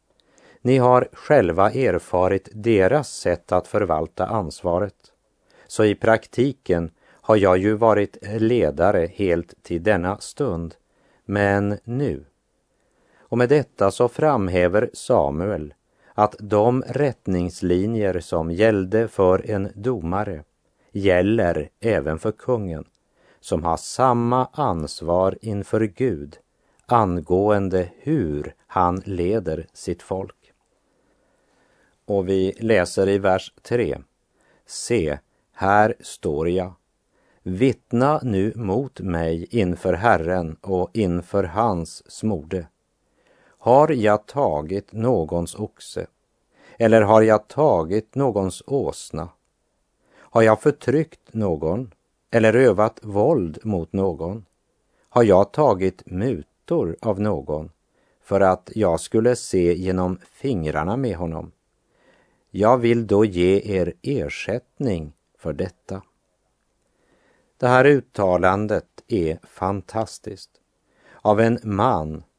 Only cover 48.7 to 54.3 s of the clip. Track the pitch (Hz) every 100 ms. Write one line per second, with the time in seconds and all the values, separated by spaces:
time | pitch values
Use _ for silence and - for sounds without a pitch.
48.7 | 139 80 - - - 82 - _ _ _
49.7 | _ _ _ _ _ _ 117 110 110 151
50.7 | 143 - 139 156 - _ 110 101 78 80
51.7 | 101 127 _ _ _ _ 113 110 113 131
52.7 | 95 110 - 107 101 123 151 87 78 110
53.7 | 95 80 98 95 78 85